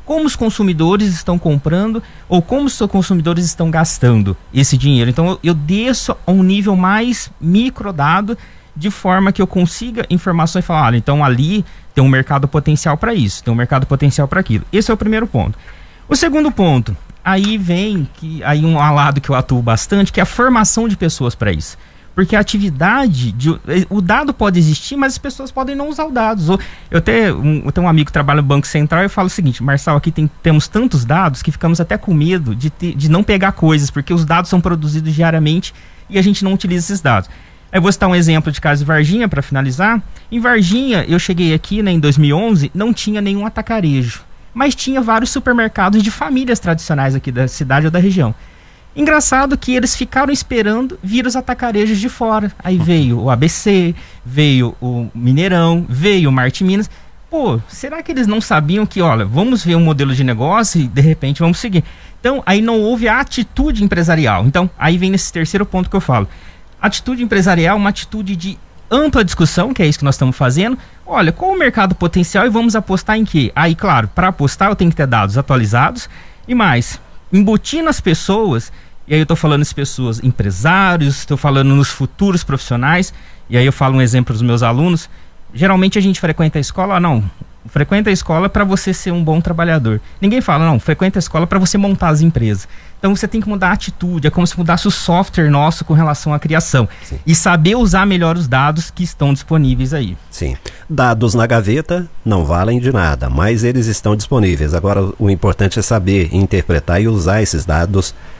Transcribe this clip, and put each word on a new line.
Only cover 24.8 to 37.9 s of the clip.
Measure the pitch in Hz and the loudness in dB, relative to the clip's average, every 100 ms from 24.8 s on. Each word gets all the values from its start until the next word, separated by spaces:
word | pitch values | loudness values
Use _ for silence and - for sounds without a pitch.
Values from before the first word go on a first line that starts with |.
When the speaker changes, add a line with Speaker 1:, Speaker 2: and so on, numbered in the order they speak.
| - 277 | -4 -2
Speaker 1:
mas | 269 | -2
as | - | -2
pessoas | 285 - 269 | -10 -10 -10
podem | 262 262 | -6 -6
não | 277 294 | -6 -6
usar | 302 311 | -6 -4
os | |
dados. | 247 220 214 156 | -2 -2 0 0
Ou, | 196 - - - | 0 -2 -16 -4
eu, | 170 | -2
até, | 185 226 208 | 2 2 2
um, | 82 147 156 | 2 0 0
eu | 139 | -2
tenho | 175 175 | 0 2
um | |
amigo | 160 147 | 2 2
que | |
trabalha | 151 143 147 | 0 2 2
no | 139 | 2
Banco | 143 - | 0 0
Central | 156 147 165 | -2 0 0
e | 196 | 0
eu | |
falo | - 185 | 0 -2
o | |
seguinte: | - 147 117 | 0 -2 0
Marçal, | 131 139 - 147 | -2 0 0 0
aqui | 165 | 0
tem, | 160 151 - | -2 -4 0
temos | 165 151 - | 2 2 2
tantos | 214 254 143 | -2 0 0
dados | 120 165 175 131 | 0 0 0 -2
que | - | -6
ficamos | - 165 165 | -2 0 0
até | 165 208 | 0 -4
com | 214 | 0
medo | 156 160 185 127 | 0 2 0 -2
de, | 107 147 | -2 -4
ter, | - 175 | -4 -6
de | - 151 | -2 2
não | 170 | 2
pegar | 208 196 196 | 2 2 0
coisas, | - 160 151 143 | 2 2 2 0
porque | 143 - | -4 -2
os | 175 | 0
dados | 156 165 175 | 2 0 2
são | 180 | 0
produzidos | 170 170 151 156 156 | 0 -2 -2 -2 -2
diariamente | 151 165 160 151 170 - - - - - | 2 2 2 2 0 -4 -16 -20 -20 -4
e | 196 | 0
a | |
gente | 196 202 | 2 2
não | 190 | 0
utiliza | 190 180 180 165 | -2 0 -2 -2
esses | 202 | -2
dados. | 143 107 - - - - - | 0 0 -2 -14 -20 -20 -4
Eu | 190 | 0
vou | 185 | 2